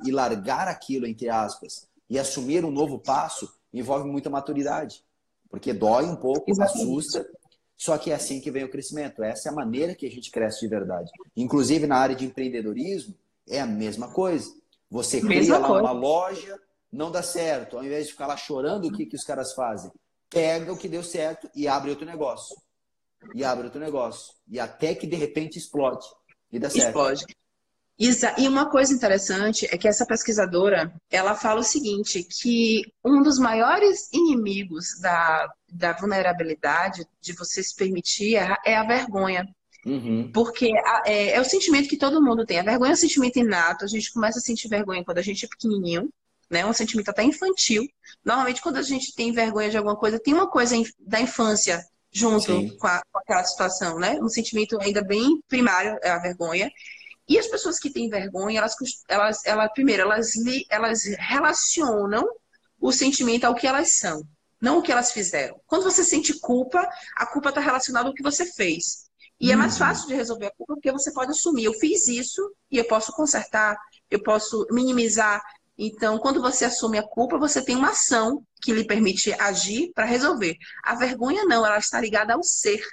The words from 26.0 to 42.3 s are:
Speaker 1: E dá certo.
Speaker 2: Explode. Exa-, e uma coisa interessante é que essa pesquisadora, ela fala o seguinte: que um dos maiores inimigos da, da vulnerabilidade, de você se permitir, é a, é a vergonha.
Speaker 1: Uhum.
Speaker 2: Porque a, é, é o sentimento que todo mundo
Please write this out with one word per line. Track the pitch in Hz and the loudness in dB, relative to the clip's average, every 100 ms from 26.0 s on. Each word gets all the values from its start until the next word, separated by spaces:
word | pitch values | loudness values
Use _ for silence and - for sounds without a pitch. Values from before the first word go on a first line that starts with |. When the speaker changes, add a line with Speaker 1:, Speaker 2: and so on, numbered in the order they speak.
| - - _ _ _ | -10 -20 _ _ _
Speaker 1:
E | - | -6
dá | - | -2
certo. | - - | -2 0
Speaker 2:
Explode. | 151 135 139 - - _ _ _ _ _ - | 0 0 0 -8 -18 _ _ _ _ _ 0
Exa-, | 233 240 240 - | 2 2 2 2
e | 269 | 2
uma | 269 294 | 2 4
coisa | 269 277 | 4 4
interessante | 262 208 196 - 190 214 214 202 | 2 2 2 0 0 0 0 -2
é | 175 | 2
que | 214 | 2
essa | 202 240 | 2 0
pesquisadora, | 220 - 214 185 175 202 180 165 - _ | 0 0 0 2 2 4 4 0 -6 _
ela | 185 196 | 0 0
fala | 208 220 220 | 0 0 0
o | |
seguinte: | 240 294 220 202 214 185 | 0 0 -2 -2 -2 -4
que | 175 - 240 233 226 220 - _ | -6 -4 2 4 4 2 -2 _
um | 247 277 | 4 6
dos | 302 262 | 6 4
maiores | 240 220 247 359 403 349 - | 4 4 4 6 4 4 0
inimigos | 285 330 247 202 196 190 160 - - | 4 4 4 0 -2 -6 -8 -8 -4
da, | 180 170 165 160 147 - _ | 0 2 2 2 -2 -8 _
da | 175 175 | -4 -2
vulnerabilidade, | 170 208 196 180 175 160 156 143 160 196 185 - _ | -2 -2 0 0 0 -4 -2 0 0 0 -4 -14 _
de | - | -14
você | 170 175 190 | -10 -8 -6
se | 196 | -6
permitir, | - 190 180 - - 208 220 | -2 -2 -2 -2 -2 2 2
é | |
a, | 180 202 | 2 0
é | - 220 | 2 2
a | 220 | 2
vergonha. | 254 262 196 190 180 190 _ _ - | 0 0 -2 0 -2 -4 _ _ -12
Speaker 1:
Uhum. | 120 135 117 113 - | -6 -4 -2 -2 0
Speaker 2:
Porque | 220 233 - 233 220 | 0 0 0 2 2
a, | - 226 208 | 2 2 2
é, | 208 202 | 2 2
é | - | 2
o | |
sentimento | 262 381 349 285 285 | 2 2 4 4 4
que | 302 | 0
todo | 277 311 | 2 6
mundo | 269 | 6